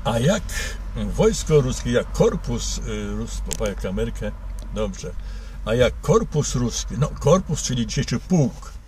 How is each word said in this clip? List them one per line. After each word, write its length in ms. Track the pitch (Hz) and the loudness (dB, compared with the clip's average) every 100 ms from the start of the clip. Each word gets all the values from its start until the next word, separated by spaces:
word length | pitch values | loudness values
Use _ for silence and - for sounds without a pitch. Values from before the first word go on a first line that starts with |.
A 160 | - 117 | 0 2
jak 240 | 131 208 - - - - - - | 4 2 0 -4 -4 -6 -8 -6
wojsko 680 | 107 180 214 - - 151 | -4 4 4 4 4 4
ruskie, 300 | 131 120 120 | 4 0 0
jak 200 | 120 98 | 0 0
korpus, 680 | - 202 208 - 117 - - | 4 4 4 -2 -2 -2 -4
y, 40 | - 107 104 104 | -4 -4 -4 -4
rus-, 240 | 113 - | -4 -6
popaję 340 | - - 107 95 | -4 -2 -2 -2
kamerkę, 560 | 98 95 113 - 107 - - - - 101 | -4 -2 -2 -2 -6 -6 -10 -10 -6 -2
dobrze. 360 | 107 92 95 - - - - - - | -2 -4 -8 -8 -8 -10 -10 -8 -2
A 100 | 117 | 4
jak 260 | 120 - | 4 2
korpus 540 | - 226 156 151 - 139 | 4 4 4 0 0 0
ruski, 400 | 120 - - - | -2 -2 -6 0
no, 100 | 147 | -2
korpus, 540 | - 139 180 190 151 | 2 4 4 4 -4
czyli 260 | - 123 110 | -2 -2 0
dzisiejszy 320 | - 113 123 | -2 0 -2
pułk 540 | - 180 127 - - - | 2 2 2 0 -14 -16